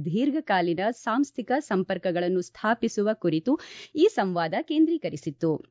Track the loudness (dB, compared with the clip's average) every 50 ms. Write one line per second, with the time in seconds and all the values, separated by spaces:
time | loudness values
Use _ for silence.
0 | -2 -2 0 0 2 0 0 0 0 0 0 2 2 0 0 0 -2 -2 -4 -4
1 | -4 -2 0 0 0 -2 -4 -6 -4 -2 -2 -2 0 0 0 0 0 0 -2 -2
2 | -2 -2 0 0 0 0 0 0 -2 -4 -6 -4 -2 0 0 0 -2 -2 0 0
3 | 0 0 0 0 0 0 0 0 2 0 0 0 -2 -6 -18 -18 -16 -6 0 2
4 | 2 4 4 2 -2 0 0 -2 -2 -2 -2 -4 -4 0 2 4 4 4 2 0
5 | -4 -6 -6 -6 -6 -8 -4 -2 0 0 0 -2 -6 _